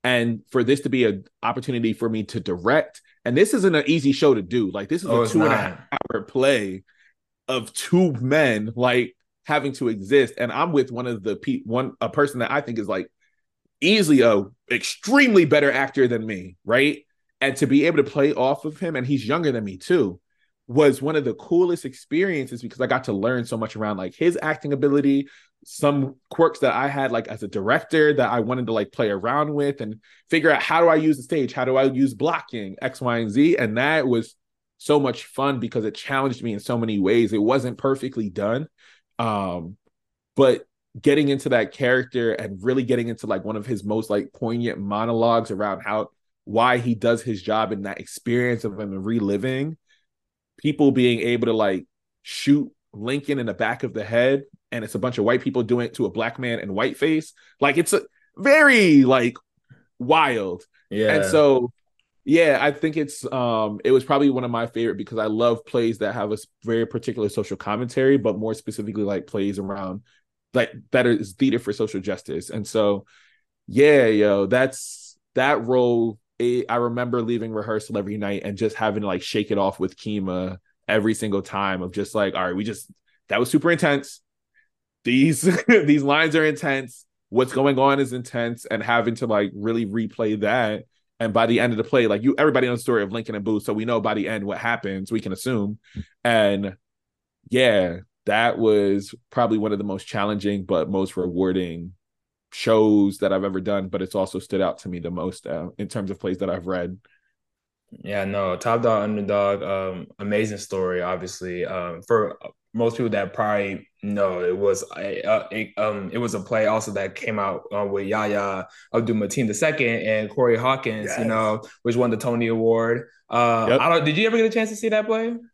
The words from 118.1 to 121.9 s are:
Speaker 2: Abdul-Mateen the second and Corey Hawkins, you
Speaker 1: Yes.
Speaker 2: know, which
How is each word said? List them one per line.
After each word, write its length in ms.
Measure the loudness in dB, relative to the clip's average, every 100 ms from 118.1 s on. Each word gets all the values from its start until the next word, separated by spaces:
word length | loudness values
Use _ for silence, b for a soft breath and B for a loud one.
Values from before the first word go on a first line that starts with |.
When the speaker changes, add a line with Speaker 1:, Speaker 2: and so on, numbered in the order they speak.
| -2 0 -2 -2 -6 -10 B B
Speaker 2:
Abdul-Mateen 520 | -2 0 -2 -2 -2 -2
the 80 |
second 480 | 0 -2 0 -2 -2
and 260 | -2 -2 -2
Corey 300 | 0 2 2
Hawkins, 520 | 2 0 -4 -6 -6 -4
you 80 |
Speaker 1:
Yes. 20 | -2
Speaker 2:
know, 340 | 0 0 -2 B B
which 140 | -2